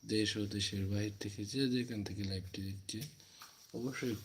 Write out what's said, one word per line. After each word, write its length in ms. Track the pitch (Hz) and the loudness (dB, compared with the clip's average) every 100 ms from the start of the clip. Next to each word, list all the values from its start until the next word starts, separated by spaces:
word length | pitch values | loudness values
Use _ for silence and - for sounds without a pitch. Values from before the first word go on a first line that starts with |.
দেশ 260 | - 107 104 107 | 2 4 4 2
ও 20 | 104 104 | 0 2
দেশের 280 | 98 101 98 | 2 2 2
বাইরে 220 | 101 104 101 | 2 2 -2
থেকে 180 | 104 101 104 | -6 -4 -2
যে 100 | 127 135 | 2 4
যেখান 260 | 123 120 110 98 | 4 2 -2 -2
থেকে 140 | 95 98 | -2 -2
লাইভটি 300 | 95 92 - 98 | -2 -4 -4 -4
দেখছেন 360 | 98 98 107 151 - - - - - - - | -4 -6 -6 -6 -10 -20 -18 -18 -18 -10 -4
অবশ্যই 380 | 123 131 127 104 | -2 0 0 -2